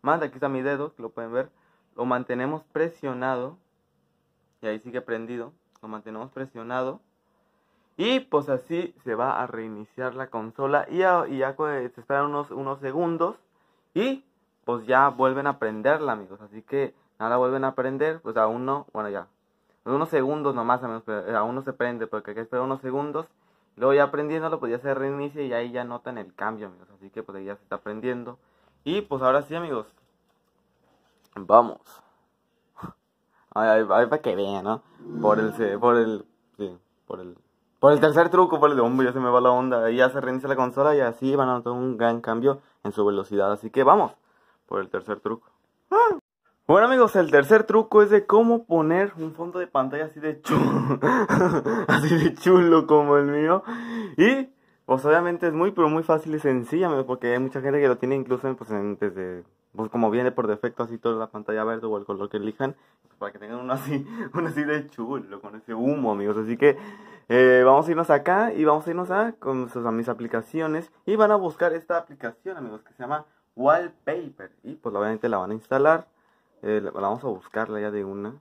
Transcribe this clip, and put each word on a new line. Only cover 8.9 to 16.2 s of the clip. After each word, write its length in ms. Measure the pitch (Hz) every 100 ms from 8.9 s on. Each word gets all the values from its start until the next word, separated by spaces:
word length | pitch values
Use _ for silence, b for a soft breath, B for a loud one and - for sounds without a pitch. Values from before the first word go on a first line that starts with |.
| _
se 100 | 127
va 300 | 110 131 -
a 40 | 123
reiniciar 680 | 113 110 104 107 - 127
la 120 | 123 131
consola. 600 | 113 110 - 139 143 -
Y 80 | 175
ya, 300 | 185 180 156
y 100 | 135
ya 180 | 131
co-, 120 | 139 156
se 180 | 139
esperan 400 | 123 123 - 139
unos, 240 | 143 147 147
unos 300 | 117 135 139
segundos. 560 | 135 147 170 165 170 - _ _ _ _ _
Y 320 | 170 247 269 _ _ _ _
pues 220 | - 120 110
ya 220 | 127 139
vuelven 360 | 123 131 131
a 140 | 139 135
prenderla, 540 | 110 107 127 156 143
amigos. 280 | 110